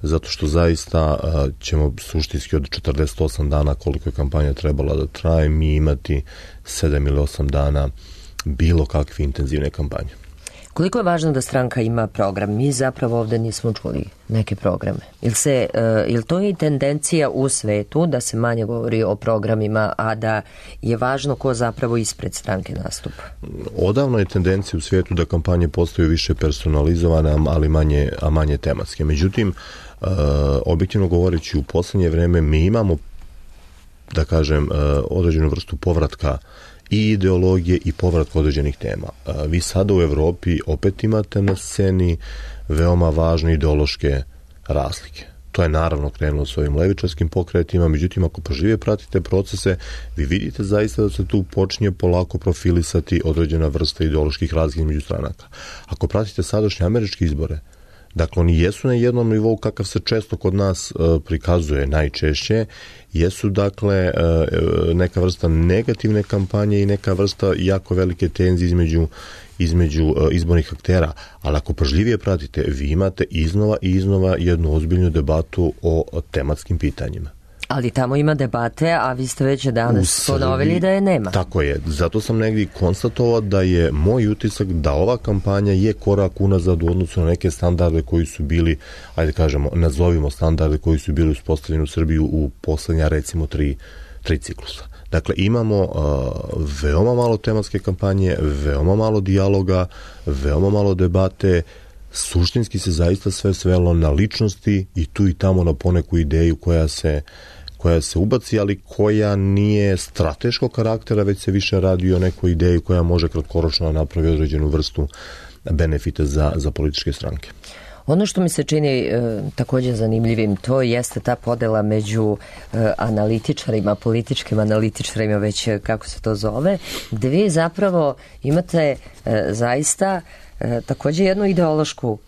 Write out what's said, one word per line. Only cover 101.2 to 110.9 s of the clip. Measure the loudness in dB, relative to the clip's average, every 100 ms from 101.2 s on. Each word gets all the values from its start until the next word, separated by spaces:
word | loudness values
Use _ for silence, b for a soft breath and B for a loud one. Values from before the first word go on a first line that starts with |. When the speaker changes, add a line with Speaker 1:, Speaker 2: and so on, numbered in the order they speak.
| 0 0 2 2 0 B B B -14
Speaker 1:
Suštinski | -10 -2 0 2 0 -2 -2
se | -2
zaista | 2 2 2 -2
sve | -2 -2
svelo | 0 2 4 4
na | 4 4
ličnosti | 2 2 2 -2 0 0 0 0
i | -4 -4
tu | 2 0
i |
tamo | 2 2 4
na | 2
poneku | 2 2 0 2 0
ideju | 2 2 2 2
koja | 2 2 2
se, | 0 -2 -2 -4 B B B B -4
koja | 2 2
se | 0 -2
ubaci, | 0 0 0 0
ali | 0 -2 -8
koja | 0 2 4 2 2
nije | 2 2 4 4 2 0
strateškog | -4 -2 -2 0 -4 -2 -2
karaktera, | 0 -2